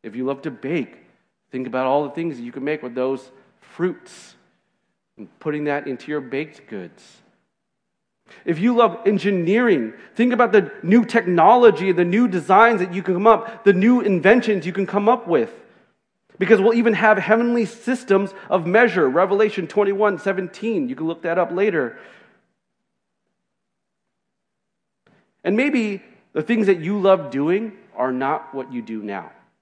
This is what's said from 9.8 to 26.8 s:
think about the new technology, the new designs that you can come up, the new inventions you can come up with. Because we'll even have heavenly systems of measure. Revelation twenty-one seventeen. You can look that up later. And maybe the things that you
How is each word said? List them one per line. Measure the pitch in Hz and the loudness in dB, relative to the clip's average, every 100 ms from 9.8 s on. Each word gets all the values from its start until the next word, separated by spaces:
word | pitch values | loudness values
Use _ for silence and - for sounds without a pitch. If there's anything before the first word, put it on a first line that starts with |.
| 110 - - | -2 -10 -14
think | - 247 | -2 0
about | 240 233 | 2 4
the | 208 160 - | 4 2 -8
new | 165 226 | 2 2
technology, | 220 226 180 175 170 247 240 156 190 | 4 -2 0 4 6 8 6 6 -2
the | 170 175 | 0 2
new | 202 247 | 2 0
designs | 180 156 190 240 220 | -2 4 6 6 4
that | 180 | -2
you | 180 | -4
can | 190 180 | -4 2
come | 214 | 4
up, | 226 - - | 4 0 0
the | 196 | 2
new | 185 220 247 | 4 4 4
inventions | 208 185 170 247 233 196 160 | 2 2 4 4 2 -2 -4
you | |
can | 180 190 | -6 -4
come | 196 202 | -2 0
up | 240 180 | -2 0
with. | 160 113 - - _ _ _ _ _ _ _ | -2 -2 -8 -20 _ _ _ _ _ _ _
Because | 180 208 | 2 4
we'll | 202 233 | 4 2
even | 226 | 2
have | 202 214 208 | 2 2 2
heavenly | 170 226 240 240 220 | 2 0 2 -2 -4
systems | - - 254 - 196 196 - - | -6 -6 -6 0 0 0 -10 -4
of | 185 165 | -2 0
measure. | 208 240 180 139 | 2 2 2 0
Revelation | 147 185 202 214 208 165 | 2 0 0 0 -2 -4
twenty-one | 202 196 196 208 180 | -2 0 0 -2 0
seventeen. | 196 185 175 - 220 208 123 | -4 -4 -8 -8 -4 -4 -4
You | 131 | -6
can | 160 | -8
look | 165 | -6
that | 170 170 | -4 -2
up | 170 | -2
later. | 180 208 170 123 - - - _ _ _ _ _ _ _ _ _ _ _ _ _ _ _ _ _ _ _ _ _ _ _ _ _ _ _ _ _ _ _ _ | 0 0 0 -4 -8 -20 -20 _ _ _ _ _ _ _ _ _ _ _ _ _ _ _ _ _ _ _ _ _ _ _ _ _ _ _ _ _ _ _ _
And | 180 208 | -4 0
maybe | 285 269 214 196 - _ _ | 0 0 -2 -6 -14 _ _
the | - | -8
things | - 233 196 | -2 0 2
that | |
you | 175 | 0